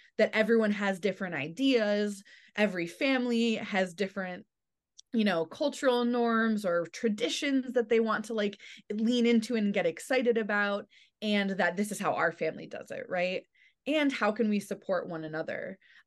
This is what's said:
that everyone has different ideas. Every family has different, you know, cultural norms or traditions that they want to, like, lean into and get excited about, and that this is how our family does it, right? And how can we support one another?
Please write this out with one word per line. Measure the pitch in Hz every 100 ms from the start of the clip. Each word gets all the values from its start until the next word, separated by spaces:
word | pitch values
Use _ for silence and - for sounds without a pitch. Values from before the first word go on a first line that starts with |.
| - -
that | -
everyone | 214 214 226 214
has | 208 202 190
different | 202 185 185 151
ideas. | 151 170 269 240 208 208 208 196 - - - 208
Every | 208 180 170
family | - 269 262 247 233 233 220
has | 196 190 185
different, | 170 190 196 185 185 - _ _ _ _ _ -
you | 226
know, | 208 170
cultural | 165 - 285 277 269 240
norms | 240 247 233 226 226 214
or | 190 170 165
traditions | - 233 208 320 - 285 269 254
that | 240 233
they | 226
want | 226 208 214
to, |
like, | 220 202 - - - -
lean | 208 226 247 233
into | 233 226 226
and | 202
get | 196 175
excited | 165 - 262 240 226
about, | 208 208 202 202 - _ _ -
and | 214 208 196
that | 190 180 180
this | 208
is | 190
how | 170
our | 127 170
family | - 160 - -
does | - -
it, | - -
right? | 180 180 185 - _ _ _ -
And | 302 285
how | 269 220
can | 214 214
we | 202
support | - 196 - 180 180
one | 165
another? | 156 156 - - - 196 _ -